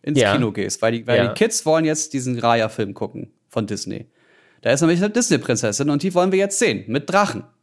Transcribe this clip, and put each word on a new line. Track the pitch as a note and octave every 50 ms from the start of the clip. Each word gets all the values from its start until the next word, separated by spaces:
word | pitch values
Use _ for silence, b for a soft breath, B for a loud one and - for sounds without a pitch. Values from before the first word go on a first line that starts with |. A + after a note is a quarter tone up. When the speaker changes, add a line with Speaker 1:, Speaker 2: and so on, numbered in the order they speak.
Speaker 1:
ins | - C#3 D3+ C3+
Speaker 2:
Ja. | A#2 G2+ G2
Speaker 1:
Kino | - A#2 A2
gehst, | G2+ A2 F#2+ G2 - -
weil | A2 A2+
die, | A#2 A#2 A#2
weil | A#2+ A#2+ B2
Speaker 2:
Ja. | A#2+ -
Speaker 1:
die | A2
Kids | - G#3+ A3+ A3+ - -
wollen | D#3 D#3 D#3+ D#3+
jetzt | D#3 D#3 D#3 - -
diesen | - C3+ B2+ B2+ B2 A#2
Raya-Film | A#2 A#2 A#2 A#2 A2 G#2+ - - A2 G2+ G2+
gucken | - A2 G2+ - - - - _ _ _ _
von | - A2+ A2
Disney. | G2+ G#2+ G2 - F#2 - - B2 b b b b b b b b b b b
Da | - A2
ist | C3 C#3
nämlich | E3 D#3+ F3 E3+
eine | G3 G#3
Disney-Prinzessin | G#3 A#3+ A#3+ - E3 C3 - - A#2+ - - G#2+ G#2 - C#3 D3
und | C#3+ D3
die | F3 F#3+ F3
wollen | F3 F3+ F#3+
wir | F#3 F#3+
jetzt | G3+ G3+ G3+ -
sehen, | B3 F#3 A2+ - -
mit | G#2+ A2+ D3 D3+ -
Drachen | - G3+ G#3 - A#2 G2 - - _ _